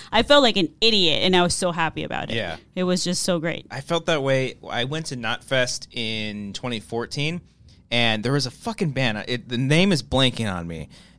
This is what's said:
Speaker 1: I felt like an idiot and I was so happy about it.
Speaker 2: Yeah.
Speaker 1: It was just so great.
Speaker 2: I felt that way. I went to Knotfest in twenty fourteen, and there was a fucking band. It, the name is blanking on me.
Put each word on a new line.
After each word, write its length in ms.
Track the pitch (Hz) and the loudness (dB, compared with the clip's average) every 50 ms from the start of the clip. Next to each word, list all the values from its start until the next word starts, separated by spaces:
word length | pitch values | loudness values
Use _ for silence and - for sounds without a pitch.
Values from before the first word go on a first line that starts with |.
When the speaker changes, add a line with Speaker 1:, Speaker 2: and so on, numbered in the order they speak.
| - - | -8 -2
Speaker 1:
I 120 | - 220 233 | 0 2 4
felt 180 | - 285 294 | 6 6 6
like 160 | 269 226 196 196 | 6 6 4 2
an 100 | 180 147 - - | 0 0 0 2
idiot 380 | 220 226 220 202 180 160 143 107 | 2 4 4 6 4 4 4 4
and 120 | 107 190 185 | 4 4 4
I 60 | 180 | 4
was 140 | 175 180 - | 4 4 2
so 180 | - 196 180 | 0 -2 -2
happy 300 | 160 170 165 156 - - | 0 0 -2 -2 -2 -4
about 280 | 151 - - 69 - - | -6 -6 -6 -6 -6 -4
it. 60 | - | -4
Speaker 2:
Yeah. 200 | 113 101 85 82 - - _ - | -4 -4 -4 -6 -10 -12 _ -6
Speaker 1:
It 60 | 185 185 | -2 0
was 180 | 180 180 180 | 0 0 0
just 200 | - 175 180 170 | 0 -2 -2 -2
so 160 | - - 180 170 | 0 0 0 0
great. 260 | 151 170 - - - - | -2 -4 -6 -8 -10 -12
Speaker 2:
I 100 | - 131 | -12 -10
felt 240 | - - 170 170 165 | -6 -4 -4 -2 0
that 160 | - 165 147 | 0 0 0
way. 340 | 135 135 135 131 131 123 - - - - | 2 2 2 2 0 -2 -6 -10 -12 -8
I 160 | 85 120 120 | -4 -4 -4
went 220 | 131 151 160 160 | -4 -4 -6 -6
to 100 | - 139 | -6 -8
Knotfest 680 | 123 117 110 - - - - 135 131 123 120 - - - - | -6 -4 -4 -4 -6 -4 -2 0 0 2 0 -2 -6 -10 -10
in 600 | - 123 113 110 113 110 107 107 104 104 104 101 | -8 -6 -4 -4 -4 -4 -4 -6 -6 -8 -8 -10
twenty 280 | 98 - - 123 120 107 | -10 -8 -6 -6 -6 -6
fourteen, 600 | - - 117 117 117 - - 143 143 156 170 175 - - _ _ - - - - - - | -8 -6 -6 -6 -6 -6 -4 -4 -2 -2 -4 -6 -10 -14 _ _ -20 -20 -20 -20 -8 -2
and 320 | 117 120 117 113 110 107 | 2 2 4 4 2 2
there 100 | 104 120 | 0 0
was 120 | 139 143 131 | 0 0 0
a 60 | 123 | -2
fucking 400 | - - - 233 214 - 196 156 | -6 -8 -8 -6 -4 -2 -2 -2
band. 340 | 123 131 135 117 107 104 - | 0 0 0 0 0 -2 -4
It, 220 | - 123 120 - 127 | -6 -6 -6 -6 -4
the 80 | 123 | -4
name 340 | 117 135 131 151 165 185 202 | -2 0 2 4 4 4 4
is 120 | 185 139 | 2 0
blanking 500 | 107 - - 127 135 127 123 - 113 104 | -2 0 2 2 4 2 2 0 -2 -2
on 140 | 92 87 85 | -4 -4 -6
me. 240 | 85 82 80 - - - - - - - | -8 -8 -10 -10 -12 -16 -20 -20 -20 -14